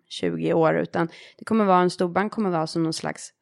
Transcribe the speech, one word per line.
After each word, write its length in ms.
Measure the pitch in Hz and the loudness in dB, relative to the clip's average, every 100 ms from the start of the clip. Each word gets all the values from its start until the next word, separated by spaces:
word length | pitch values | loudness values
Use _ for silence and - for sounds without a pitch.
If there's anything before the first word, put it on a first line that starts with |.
| _ | _
tjugo 440 | - 87 85 160 | -6 -4 -2 0
år, 220 | 170 160 160 | 2 4 2
utan 300 | 170 185 170 - - - | 0 -2 -4 -6 -20 -18
det 80 | - | -2
kommer 200 | 226 202 | 0 4
vara, 160 | 180 | 4
en 80 | 180 | 4
storbank 420 | - 185 175 202 | 0 -2 -2 -2
kommer 180 | - 202 | -2 -2
vara 180 | 170 160 | 0 -2
som 160 | 170 | -2
någon 100 | 160 | -2
slags 360 | 160 156 156 - _ | -2 -8 -10 -14 _